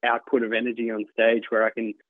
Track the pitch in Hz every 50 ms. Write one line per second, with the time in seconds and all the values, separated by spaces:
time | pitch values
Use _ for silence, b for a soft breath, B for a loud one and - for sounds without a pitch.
0 | - 120 117 117 - - 139 123 117 110 113 113 120 123 113 120 117 117 110 107
1 | 104 - - - 110 113 117 117 - - 117 110 110 110 - 117 113 107 101 _
2 | _